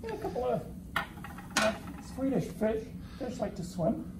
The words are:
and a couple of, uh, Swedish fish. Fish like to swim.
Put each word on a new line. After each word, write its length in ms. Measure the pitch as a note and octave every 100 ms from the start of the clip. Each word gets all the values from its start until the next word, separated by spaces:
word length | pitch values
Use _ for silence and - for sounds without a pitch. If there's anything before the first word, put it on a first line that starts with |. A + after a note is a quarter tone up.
and 80 | A4+
a 40 | G#4+
couple 260 | - -
of, 180 | B3+ A#3 - - - - - - - - - -
uh, 160 | A3 A3 - - -
Swedish 300 | - C4+ A#3
fish. 400 | - - G#3+ A3 - - - -
Fish 220 | B3 -
like 160 | G3 -
to 80 |
swim. 480 | E3 F3+ D#3+ - - -